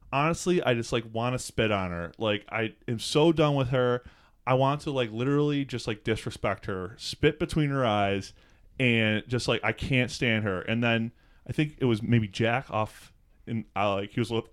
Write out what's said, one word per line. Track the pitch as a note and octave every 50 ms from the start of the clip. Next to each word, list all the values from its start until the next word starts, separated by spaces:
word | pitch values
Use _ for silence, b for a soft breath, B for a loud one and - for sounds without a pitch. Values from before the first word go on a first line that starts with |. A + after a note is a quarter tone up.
| - - -
Honestly, | C#3 C#3+ D#3+ E3+ - - F#3 F3+ F3+
I | - B2 B2
just, | A#2 A#2 - -
like, | A#2+ A2+ A2+
wanna | A2 A2+ A#2 B2 B2+ B2
spit | - - - - A2+ G#2+
on | G#2+ G2 F#2+ F2+
her. | F2 E2+ E2+ E2 - -
Like, | A2 A2 G#2 G#2 - -
I | - A2 A2+ A2+ - - - -
am | A#2+ A2
so | - - - D3+ D3+ E3+
done | E3 D3+ D#3+ D3 C#3+
with | C#3 C3+ B2
her. | C3 C3 B2 B2 A#2+ B2 b b b b b b b b _
I | A#2+ C3
want | B2+ C3+ C3+ C#3+ D3
to, | - D#3+
like, | C#3+ C3+ B2 A2+
literally | G#2+ A2+ B2 C3+ C#3+ C#3+ D3 D3 D3 C#3+ C#3
just, | C3 - A#2 - -
like, | A2+ G2+ -
disrespect | - A2+ G#2 - A#2+ - - - A2+ G2 - - -
her, | G2+ F#2 F#2 F2+ - -
spit | - - - - - D3 D#3+ -
between | F3 D#3+ - E3 D3+ C#3+
her | C#3 C#3 C3
eyes, | A#2 G#2 G#2 G2+ G2 G2+ G2+ G2 - - - - - - _ - - - -
and | C3 B2 A#2 A2+ A2 G#2+ G#2+ G#2+ - -
just, | A#2+ A#2+ - -
like, | B2 A2 -
I | G#2+
can't | A2+ - - - C3+ B2+ B2 A#2
stand | - - C3+ A#2+ A2+ A2 G#2+
her." | G#2+ F#2+ F#2+
And | - - A2+ A#2 A#2+
then | A#2 A#2 A2+ A2+ A#2 - _ _ _ - - _ -
I | C3
think | - D#3 D3 D3+ -
it | C#3+
was | B2 A#2 G#2+ A#2
maybe | G#2 A#2+ A#2+ A2 G#2
Jack | - - A2+ A2+ A#2 B2+ C#3 -
off | - G#2+ G#2+ G#2+ - - - - - _ _ _ _ _ - -
in, | A2+ A2+ - - _
uh, | F#2+ G2+ G#2 G2
like, | G2 G2+ G2+
he | - B2
was | A#2+ G#2+
li-, | A#2 A2+ A#2 -